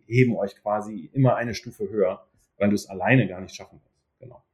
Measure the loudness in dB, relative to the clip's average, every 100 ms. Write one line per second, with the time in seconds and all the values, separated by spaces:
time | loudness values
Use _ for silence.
0 | -2 4 4 2 -4 -6 -4 -4 -4 -12
1 | -8 2 2 2 -2 -8 -12 -10 -6 0
2 | 0 -2 _ _ _ -2 0 0 -4 -4
3 | 2 4 2 -4 -14 -18 -20 -20 _ _
4 | _ _ -20 -20 _